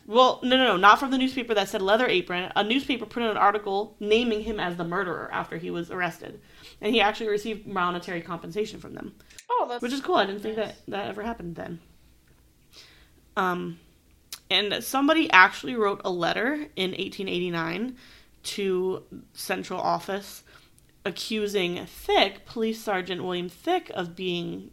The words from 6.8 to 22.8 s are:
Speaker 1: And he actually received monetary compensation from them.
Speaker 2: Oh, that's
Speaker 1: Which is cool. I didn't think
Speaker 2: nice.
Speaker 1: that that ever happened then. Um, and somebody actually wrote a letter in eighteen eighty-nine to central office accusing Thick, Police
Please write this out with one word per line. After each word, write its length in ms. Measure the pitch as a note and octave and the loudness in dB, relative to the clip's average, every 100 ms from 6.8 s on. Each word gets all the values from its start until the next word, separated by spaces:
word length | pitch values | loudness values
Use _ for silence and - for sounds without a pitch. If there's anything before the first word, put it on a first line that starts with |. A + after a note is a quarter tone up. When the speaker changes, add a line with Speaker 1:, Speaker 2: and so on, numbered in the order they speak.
Speaker 1:
And 120 | G#3+ | 0
he 80 | A3+ | 4
actually 280 | G3+ G#3+ A3+ | 4 2 -2
received 360 | G#3 A3+ G#3 - | -2 -2 -8 -6
monetary 560 | F#3+ F3 F3 F3 F3 | -2 -2 -2 -4 -6
compensation 580 | E3+ E3+ E3+ F3+ G#3+ - | -6 -10 -8 -6 -6 -8
from 140 | - | -14
them. 220 | - - - - - - | -12 -12 -14 -20 -16 -4
Speaker 2:
Oh, 160 | A#4+ D#4+ | -2 0
that's 140 | A#3+ | -4
Speaker 1:
Which 120 | A#3+ | -4
is 80 | C#4 | -4
cool. 140 | C4+ F4 | 2 2
I 100 | G3 | 2
didn't 160 | G3+ | -2
think 160 | G#3+ A3 | -6 -4
Speaker 2:
nice. 100 | G3+ | -6
Speaker 1:
that 240 | - - | -8 -10
that 160 | G3+ G#3+ | -8 -6
ever 160 | G3+ | -6
happened 320 | G#3+ A#3 F3 E3+ | -8 -8 -10 -10
then. 240 | F#3 E3+ - - _ _ _ _ _ _ _ - - - - _ _ - | -10 -12 -16 -20 _ _ _ _ _ _ _ -20 -20 -20 -20 _ _ -2
Um, 440 | F#3 F3+ F3 E3+ - _ _ _ - - - | 0 0 -4 -10 -16 _ _ _ -18 -14 0
and 340 | F#3+ G#3 - | 2 2 -2
somebody 460 | A3+ C4+ C#4+ D#4+ D#4 | -2 2 4 4 8
actually 440 | F#3 F#3+ - - B3 | 10 8 6 -6 0
wrote 260 | G#3 G3+ G3 | 0 0 -4
a 60 | |
letter 560 | F3+ E3+ F3 A3 D4+ D4 - | -2 0 0 -2 -4 -6 -4
in 180 | F#3+ - | -4 -4
eighteen 320 | G3 - F#3+ | -8 -6 -6
eighty-nine 680 | F3+ F3+ E3+ E3 F3 A#3+ B3+ - - - _ | -4 -2 -4 -4 -4 -6 -8 -18 -20 -20 _
to 600 | - - G3 F#3 F#3 F#3 - F#3+ - | -12 -4 -2 0 0 -4 -8 -18 -18
central 460 | - - F#3 F#3 F#3 | -12 -6 -6 -4 -4
office 640 | - E3+ - G3 G3 - - - - _ _ _ G3+ | 0 -2 -2 -6 -8 -18 -20 -20 -20 _ _ _ -8
accusing 800 | - - A3 G#3 G3+ F3 F3 F#3 | -6 -4 -2 0 0 0 -4 -10
Thick, 600 | - - G4+ G3+ - - | -10 0 4 4 0 -12
Police 360 | - A3 A3 | -2 -2 -2